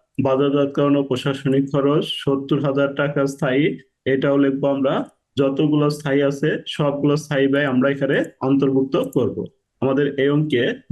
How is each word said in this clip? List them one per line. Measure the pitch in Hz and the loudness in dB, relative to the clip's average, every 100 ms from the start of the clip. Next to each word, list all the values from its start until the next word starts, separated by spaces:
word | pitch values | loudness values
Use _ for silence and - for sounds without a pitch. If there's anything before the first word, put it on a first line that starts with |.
| _ - | _ -4
বাজারজাতকরণ | 135 135 143 143 139 143 143 143 | 0 2 2 2 0 0 2 2
ও | |
প্রশাসনিক | 139 123 143 135 135 135 135 | 0 -2 -4 -4 0 0 0
খরচ | 147 139 151 - | 0 2 0 -2
সত্তর | - - 139 139 143 | -4 -2 -2 -2 -2
হাজার | 143 135 139 139 | 0 0 0 0
টাকা | 139 143 139 | -2 -2 -4
স্থায়ী, | 139 139 135 175 254 - _ 127 | -2 -2 0 0 -4 -12 _ -2
এটাও | 135 143 139 | 0 2 2
লিখবো | 139 135 143 | 2 2 -2
আমরা। | 139 135 190 - _ _ - | 0 0 -2 -6 _ _ -2
যতগুলো | 135 135 151 151 147 | 0 2 2 2 0
স্থায়ী | 147 139 139 | 0 -2 2
আছে | 139 139 151 220 - | 0 0 -2 -2 -6
সবগুলো | - 147 139 147 147 | -2 -2 0 0 0
স্থায়ী | - 139 135 | 0 0 2
ব্যয় | 139 143 | 2 2
আমরা | 127 139 | 2 2
এখানে | 135 135 190 - - | 0 0 0 -2 -4
অন্তর্ভুক্ত | 131 139 135 131 135 - | 0 2 2 0 0 -2
করব। | - 143 104 95 - _ _ _ | 0 0 -2 -4 -10 _ _ _
আমাদের | 131 135 139 131 | 0 0 0 0
এই | 139 | 0
অঙ্কে | 147 151 120 147 254 - | 2 0 0 0 -4 -6